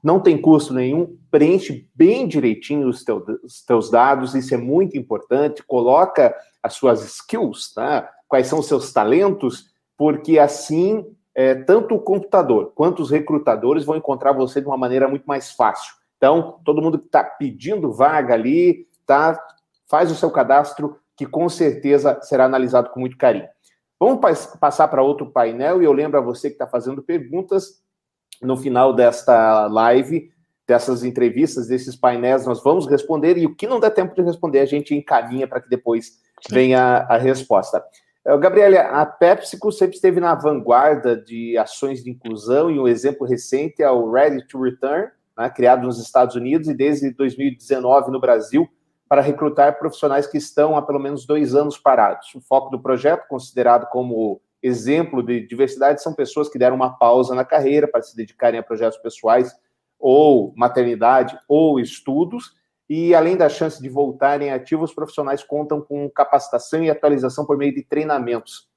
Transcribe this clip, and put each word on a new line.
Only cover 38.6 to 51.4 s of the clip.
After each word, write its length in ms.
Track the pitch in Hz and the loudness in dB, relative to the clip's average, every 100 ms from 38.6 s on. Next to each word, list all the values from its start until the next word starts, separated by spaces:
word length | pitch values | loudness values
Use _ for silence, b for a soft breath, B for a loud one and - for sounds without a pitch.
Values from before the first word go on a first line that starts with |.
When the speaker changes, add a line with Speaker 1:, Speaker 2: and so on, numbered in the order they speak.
| 202 190 - 139 | 6 6 4 0
Speaker 1:
a 60 | 151 | -2
PepsiCo 640 | - 175 202 - - 208 | 2 2 2 -2 -6 -6
sempre 240 | 208 185 | -2 -2
esteve 240 | - 185 175 | 2 0 2
na 160 | 175 | 0
vanguarda 800 | 151 147 143 113 120 147 143 120 | 0 0 -2 2 4 4 2 -2
de 420 | 113 - 117 117 113 | -4 -6 -12 -4 -2
ações 460 | 104 - 139 131 | -2 -6 -8 -8
de 80 | 120 | -14
inclusão, 580 | 123 117 110 107 135 165 | -14 -12 -10 -2 0 2
e 120 | 147 | 0
um 80 | 127 | 0
exemplo 360 | 117 135 139 | 2 -2 -4
recente 560 | 127 123 - 135 156 - | -4 -4 -4 -4 -4 -2
é 100 | 147 | 2
o 200 | 127 113 | 2 0
Ready 340 | 120 147 135 - | 2 2 0 -10
to 120 | 135 | -6
Return, 480 | 127 127 135 156 220 _ _ - | -6 -4 -4 -4 -6 _ _ -10
né, 100 | 120 | -10
criado 360 | - 123 127 | 0 4 4
nos 160 | 123 117 | 0 -8
Estados 340 | 113 127 123 | -2 0 0
Unidos 320 | 120 123 160 156 | -2 -2 -2 -2
e 80 | |
desde 380 | 127 139 143 139 | -2 -2 0 -4
dois 240 | 120 135 120 | -4 -4 -2
mil 100 | 139 | -6
e 100 | 123 | -6
dezenove 540 | - 131 123 135 135 | -4 -2 4 2 2
no 80 | 131 | -4
Brasil, 500 | 127 117 107 139 170 _ _ _ _ | 2 0 2 -2 -2 _ _ _ _
para 120 | 143 | 2
recrutar 580 | 139 147 151 147 143 147 | 2 -2 -4 2 2 2
profissionais 480 | 156 - 147 139 143 | -8 -4 -2 -2 -2
que 120 | 147 | -8
estão 380 | 147 - 151 151 | -4 0 0 0
há 60 | |
pelo 160 | 147 143 | -2 -6
menos 280 | 139 143 123 | -6 -10 -4
dois 280 | 151 | -2